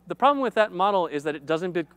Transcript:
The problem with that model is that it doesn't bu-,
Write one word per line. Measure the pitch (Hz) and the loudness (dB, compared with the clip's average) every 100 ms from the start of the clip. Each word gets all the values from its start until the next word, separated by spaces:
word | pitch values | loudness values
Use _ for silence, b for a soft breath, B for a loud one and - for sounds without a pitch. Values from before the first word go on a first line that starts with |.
| - | -16
The | 170 | 2
problem | 269 285 | 2 2
with | 247 226 | 0 2
that | 214 | 0
model | 175 196 196 165 | 2 0 2 -2
is | 147 | -4
that | 151 | -6
it | 147 143 | -6 -4
doesn't | 160 180 | -2 -2
bu-, | 175 156 | -4 -6